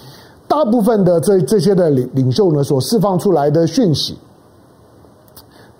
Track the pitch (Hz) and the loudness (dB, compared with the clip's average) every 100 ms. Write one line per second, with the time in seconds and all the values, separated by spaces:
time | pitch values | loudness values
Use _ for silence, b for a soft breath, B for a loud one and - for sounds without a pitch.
0 | B B B B - 302 269 240 202 220 | B B B B -4 -2 0 0 0 2
1 | 180 170 196 190 151 220 170 185 170 135 | 2 2 2 0 2 0 2 2 2 0
2 | 123 135 131 123 196 147 139 135 135 226 | -2 -2 -2 0 0 0 0 -2 -2 0
3 | 202 180 202 165 143 156 165 - 208 135 | 0 0 0 0 0 0 0 0 0 -2
4 | - - - - _ - _ _ - - | -6 -12 -20 -20 _ -20 _ _ -20 -20
5 | - - - - B B B _ | -20 -20 -20 -20 B B B _